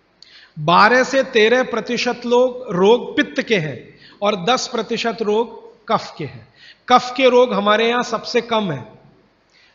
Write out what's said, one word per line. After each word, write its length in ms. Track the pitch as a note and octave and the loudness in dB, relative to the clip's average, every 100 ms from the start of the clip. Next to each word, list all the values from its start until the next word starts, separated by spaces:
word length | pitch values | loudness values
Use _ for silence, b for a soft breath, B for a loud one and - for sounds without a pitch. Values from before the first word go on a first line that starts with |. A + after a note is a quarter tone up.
| _ _ B B B - | _ _ B B B -6
बारह 440 | D3+ F3 G#3 B3 | 2 4 6 4
से 200 | B3 C4+ | 2 0
तेरह 400 | C4 A#3 G#3+ B3 | 0 2 4 2
प्रतिशत 580 | B3+ A#3 G#3+ A#3+ B3 A#3 A#3+ | 0 -4 -4 -4 -4 -6 0
लोग, 400 | A#3+ B3+ B3 - | 2 2 -2 -6
रोग 460 | F3+ G3 A#3+ G3 - | 2 4 4 2 -4
पित्त 260 | - - | -2 -4
के 140 | - G#3+ | -2 -2
हैं 420 | D#3 A#2+ - B B B | -2 -8 -16 B B B
और 220 | G#3 G#3 | -2 -2
दस 220 | F3 B3+ - | 0 -2 -2
प्रतिशत 540 | A#3 A3 A3+ A#3 A3+ | -6 -6 -4 -4 -4
रोग 500 | G#3 G#3 A#3 - - - - | -2 -2 -2 -8 -20 -16 -4
कफ 260 | G#3+ - - | -4 -4 -12
के 60 | |
हैं। 240 | D3 A2+ - B B B - | -12 -12 -20 B B B 2
कफ 240 | B3 - - | 2 2 0
के 120 | C4 | 4
रोग 260 | B3 B3+ | 4 4
हमारे 340 | G3 G3+ G#3+ A3+ | 2 0 2 2
यहां 140 | B3 | -2
सबसे 380 | A#3 G#3+ - B3 | -4 -6 -4 -4
कम 320 | A3+ A3+ G3+ | -2 -2 -2
है, 80 | C#3 A2+ - _ _ _ _ _ b b | -6 -12 -20 _ _ _ _ _ b b